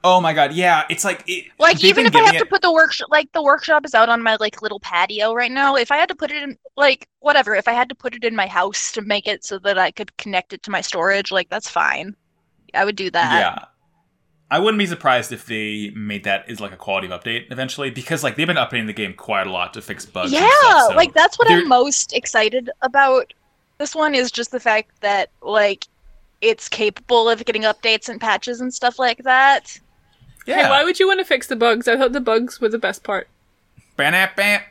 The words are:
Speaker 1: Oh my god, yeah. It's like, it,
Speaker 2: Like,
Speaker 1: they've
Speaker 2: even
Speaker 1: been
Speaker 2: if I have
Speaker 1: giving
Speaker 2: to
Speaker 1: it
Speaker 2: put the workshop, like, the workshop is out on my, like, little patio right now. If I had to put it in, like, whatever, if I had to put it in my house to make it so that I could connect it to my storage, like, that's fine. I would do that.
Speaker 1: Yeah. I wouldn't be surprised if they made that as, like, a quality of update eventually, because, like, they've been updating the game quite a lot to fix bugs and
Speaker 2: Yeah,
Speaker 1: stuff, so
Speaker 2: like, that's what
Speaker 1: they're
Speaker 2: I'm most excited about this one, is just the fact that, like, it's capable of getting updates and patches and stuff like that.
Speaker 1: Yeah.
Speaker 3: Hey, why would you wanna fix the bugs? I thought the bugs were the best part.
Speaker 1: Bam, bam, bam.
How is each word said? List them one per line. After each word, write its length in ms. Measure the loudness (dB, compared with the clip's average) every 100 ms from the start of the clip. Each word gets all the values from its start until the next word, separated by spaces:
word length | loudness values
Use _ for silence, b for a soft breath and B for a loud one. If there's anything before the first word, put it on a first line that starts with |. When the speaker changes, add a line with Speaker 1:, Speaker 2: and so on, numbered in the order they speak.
Speaker 1:
Oh 180 | 4 4
my 120 | 4
god, 200 | 2 0
yeah. 320 | 2 2 2 0
It's 140 | -4
like, 180 | -4 -6 -6
it, 160 | -8 -10 _
Speaker 2:
Like, 180 | 2 6
Speaker 1:
they've 120 | 4
Speaker 2:
even 140 | 6
Speaker 1:
been 20 | 4
Speaker 2:
if 100 | 6
I 20 |
have 60 | 6
Speaker 1:
giving 80 | 4
Speaker 2:
to 60 | 0
Speaker 1:
it 40 |
Speaker 2:
put 120 | 0
the 100 | 2
workshop, 360 | 4 2 0 0
like, 200 | 0 0
the 100 | -2
workshop 420 | 2 2 2 0
is 100 | 2
out 140 | 2 2
on 140 | 2
my, 140 | 0 -2
like, 220 | -4 -6
little 180 | -10 -10
patio 520 | -6 -2 -2 -2 -2
right 160 | -2 -4
now. 240 | 0 0 0
If 140 | 0
I 40 | 0
had 120 | 0
to 60 |
put 160 | -2 -8
it 120 | -8
in, 140 | -10 -14 -18 0
like, 300 | 2 2 -8 _
whatever, 340 | 0 2 2
if 140 | -2 0
I 40 |
had 160 | -2 -4
to 40 |
put 200 | -6 -12
it 100 | -6
in 100 | -6
my 120 | -4 -4
house 440 | -2 -2 -4 -8
to 100 | -8
make 240 | -4 -4 -4
it 160 | -8
so 140 | -8 -6
that 180 | -4 0
I 120 | -2
could 260 | -2 -14 -14
connect 360 | -6 -6 -6
it 100 | -16
to 60 | -8
my 100 | -6
storage, 500 | -6 -2 0 0 -2
like, 180 | -4 -4
that's 180 | -10 -6
fine. 480 | -2 -2 -2 -8 -16 _ _ _ _ _
I 100 | -4
would 120 | -2 -4
do 140 | -4
that. 220 | 0 2 2
Speaker 1:
Yeah. 260 | 0 -4 -16 _ _ _ _ _ _ _ _
I 120 | 0
wouldn't 180 | 0 0
be 80 | -2
surprised 460 | -2 2 2 0
if 140 | -12 -8
they 440 | -6 -6 -6 -8 -10
made 260 | -8 -6
that 240 | -4 -4 -4
as, 120 | -12
like, 100 | -12
a 40 | -12
quality 320 | -6 -6 -4
of 120 | -10
update 300 | -8 -8 -8
eventually, 380 | -10 -10 -8 -10
because, 320 | -10 -8 -4
like, 120 | -4 -4
they've 100 | -2
been 100 | -2
updating 300 | -2 -4 -6
the 60 |
game 200 | -6 -8
quite 320 | -10 -6 -4 -4
a 40 |
lot 240 | -4 -6
to 80 | -10
fix 220 | -14 -14 -12
bugs 260 | -8 -2
and 80 | 2
Speaker 2:
Yeah, 80 | 4 6
Speaker 1:
stuff, 300 | 6 6 6
so 60 | 4
Speaker 2:
like, 180 | 2
that's 220 | 4 4 4
what 80 | 4
Speaker 1:
they're 100 | 4
Speaker 2:
I'm 100 | 4
most 440 | 2 4 -2 -4
excited 580 | -6 -2 0 0 -2 -8 -6
about 500 | -2 2 4 2 -2 -14 _ _ _ _
this 160 | -8
one, 200 | -2 0 0
is 140 | -2
just 180 | -6 -8
the 80 | -4
fact 400 | 0 -2 -2 _
that, 300 | -2 -2 -4 _
like, 440 | -2 0 0 -2 -10 _ -20 -20 _ _
it's 260 | -2 -2 -6
capable 600 | -4 -4 -4 0 2 2
of 140 | 0
getting 180 | -2 -2
updates 460 | -2 -2 -2 -2 -4
and 120 | -8
patches 400 | -2 -2 -4 -8
and 120 | -8
stuff 260 | -2 -4 0
like 220 | -2 -2
that. 560 | 0 4 4 2 -2 -20 _ _ _ _ -20 _ -4
Speaker 1:
Yeah. 180 | 0
Speaker 3:
Hey, 60 | 4
why 140 | 4
would 160 | 2 2
you 80 | 2
wanna 160 | 2
fix 240 | 0 -2 -2
the 80 | 0
bugs? 320 | 0 2 0
I 80 | 2
thought 160 | 0
the 80 | 0
bugs 400 | 0 0 -2 -4
were 80 | -2
the 100 | -2
best 240 | -4 -6
part. 240 | -6 -6 -6 _ _ _ _ _ _ -2
Speaker 1:
Bam, 160 | 0
bam, 160 | 2 0 0
bam. 240 | 0 0 -4